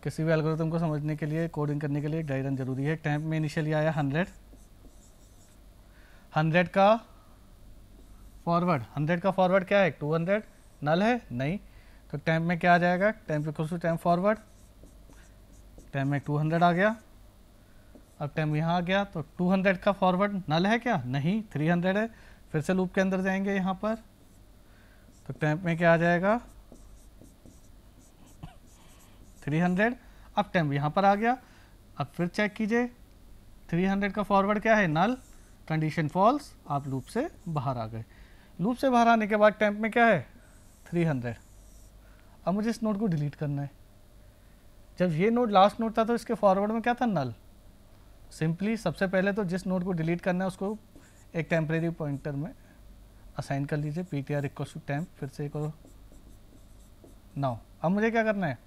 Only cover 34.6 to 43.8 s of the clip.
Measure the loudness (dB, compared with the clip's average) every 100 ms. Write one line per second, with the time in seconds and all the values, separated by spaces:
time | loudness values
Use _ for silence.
34.6 | 2 4 4 2 2 0 -8 -20 -20 -20
35.6 | -6 -2 -2 -2 -2 2 2 2 -4 -20
36.6 | -6 -6 -4 -8 -6 -6 -6 -8 -6 -4
37.6 | -4 -6 -6 -10 -14 -18 -20 -20 -20 -4
38.6 | -4 0 2 4 4 4 2 4 4 4
39.6 | 0 0 -2 4 4 4 0 -16 -20 -20
40.6 | -20 -20 -6 0 0 0 -4 -10 -14 -20
41.6 | -20 -20 -20 -20 -20 -20 -20 -10 -4 -2
42.6 | -2 -2 -2 0 0 0 -2 -4 -6 -4
43.6 | -6 -12